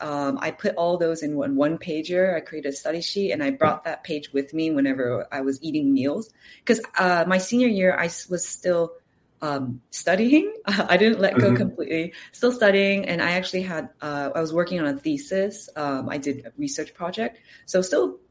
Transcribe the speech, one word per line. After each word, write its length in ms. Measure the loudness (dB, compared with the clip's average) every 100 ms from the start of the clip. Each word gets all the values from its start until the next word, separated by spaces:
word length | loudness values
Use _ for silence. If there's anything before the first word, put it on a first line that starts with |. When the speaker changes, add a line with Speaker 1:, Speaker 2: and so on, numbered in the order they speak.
Speaker 1:
Um, 380 | -6 -2 -2 -2
I 100 | -4
put 240 | -4 -4 0
all 220 | 0 2
those 240 | 0 0
in 140 | -4 -4
one, 200 | -2 2
one 220 | 2 0
pager. 560 | -4 -6 -2 2 2 0
I 40 |
created 280 | -6 -8 -6
a 40 | -6
study 240 | -4 -4
sheet, 320 | -4 -2 -2
and 100 | 0
I 80 | -2
brought 340 | 0 0 0
that 200 | -6 -10
page 280 | -8 -8 -4
with 200 | -4 -4
me 160 | -4 -2
whenever 560 | 0 0 0 -2 -2 -4
I 80 | -4
was 180 | -4 -4
eating 300 | -4 0 2
meals. 380 | 2 2 -4 -8 _ -20 -10 0
'Cause, 140 | 0 0 0
uh, 260 | 2 4 4
my 120 | 2
senior 300 | 2 2 2
year, 280 | 4 2 2
I 80 | -2
s-, 220 | -4 -6
was 180 | -6 -4
still, 460 | -4 0 0 0 -4 _ _ _ _
um, 400 | -4 -2 -4 -8 -10
studying. 640 | -4 2 4 6 4 4 -4
<laughs> 60 | -4
I 300 | -2 4 6
didn't 220 | 6 4
let 140 | 2 4
go 80 | 4
Speaker 2:
Mm-hmm. 80 | 4
Speaker 1:
completely. 560 | 2 -2 -4 -2 -4 -8 -16
Still 220 | 0 0
studying, 540 | 4 6 6 4 2 0
and 140 | 0
I 120 | 0
actually 300 | 0 -2 -4
had, 260 | -4 -6 -8 -10
uh, 300 | -8 -4 -4
I 60 | -2
was 120 | 0
working 260 | 0 0 0
on 80 | -2
a 100 | -2
thesis. 720 | -2 -4 -2 -2 -2 -4 -12
Um, 340 | -6 -4 -4 -4
I 100 | -4
did 280 | -4 -6 -10
a 60 | -8
research 360 | -6 -6 -8
project, 460 | -8 -8 -4 -6 -8 _ -20 -2
so 160 | 0
still 380 | 2 2 0 -4 _